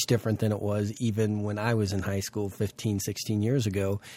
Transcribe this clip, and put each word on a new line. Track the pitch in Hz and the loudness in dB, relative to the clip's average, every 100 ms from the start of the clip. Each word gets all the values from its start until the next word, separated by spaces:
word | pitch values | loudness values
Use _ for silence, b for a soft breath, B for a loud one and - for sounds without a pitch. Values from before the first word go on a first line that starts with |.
| - | 2
different | 117 113 104 | 2 2 2
than | 110 | 2
it | 104 | 0
was | 104 104 104 110 | 0 0 -2 -2
even | 117 104 107 107 | 0 2 2 0
when | 104 104 | -2 -2
I | 113 113 | 0 2
was | 98 | 2
in | 98 | 0
high | 95 98 | -2 -2
school | - 107 101 | -2 -4 -4
fifteen, | - 104 - 113 101 | -2 -4 -2 -2 0
sixteen | 107 101 - 107 | -2 -6 -2 0
years | 107 135 107 | 2 2 2
ago. | 98 98 101 B | 0 0 -2 B